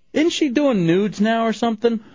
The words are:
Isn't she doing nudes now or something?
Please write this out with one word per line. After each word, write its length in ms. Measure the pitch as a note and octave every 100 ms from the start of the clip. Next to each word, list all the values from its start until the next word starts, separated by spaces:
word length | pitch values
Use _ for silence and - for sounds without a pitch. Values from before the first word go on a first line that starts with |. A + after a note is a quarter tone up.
| _
Isn't 180 | - E4
she 200 | - D4+
doing 360 | A#3+ C#4+ G#3+ E3
nudes 340 | F3+ G#3 -
now 260 | G#3+ A3+ A3+
or 60 |
something? 460 | A3 A#3 A3 A#3 A3+ -